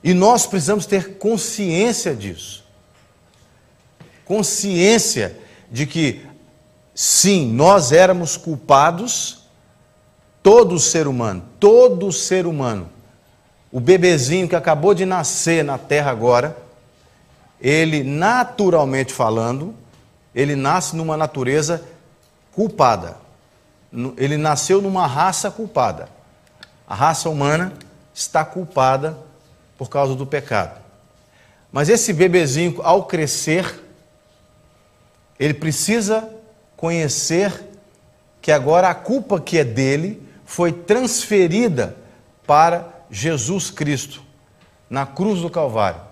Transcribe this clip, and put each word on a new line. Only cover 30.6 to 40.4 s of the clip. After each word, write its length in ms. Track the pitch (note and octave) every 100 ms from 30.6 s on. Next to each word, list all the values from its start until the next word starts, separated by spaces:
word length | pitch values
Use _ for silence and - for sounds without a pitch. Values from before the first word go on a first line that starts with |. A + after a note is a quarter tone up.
| F2 - - _ _ _ _ _ _ _ _
Mas 160 | C3+ D3+
esse 240 | A#3 A#3
bebezinho, 720 | D#3 F#3 F3+ D3+ C3+ F3 -
ao 220 | - F#3+ F3+
crescer, 760 | E3+ D3+ - - D#3+ F3+ - - - _ _ _ _ _ _ _ _ _ _ _ _ _ _
ele 140 | C#3+
precisa 760 | D3 D#3+ D3+ - A#3 G3+ A3 A3 - - _ _ -
conhecer 880 | E3 E3+ D3+ - - E3 G3+ - - - _ _ _ _ _ _
que 100 | -
agora 380 | D3+ C3+ E3 F#3
a 40 |
culpa 460 | E3 - C4 - F#3+
que 180 | C#3 E3
é 60 |
dele 580 | C3+ A2 C3+ C#3+ F3+ G#3+ - -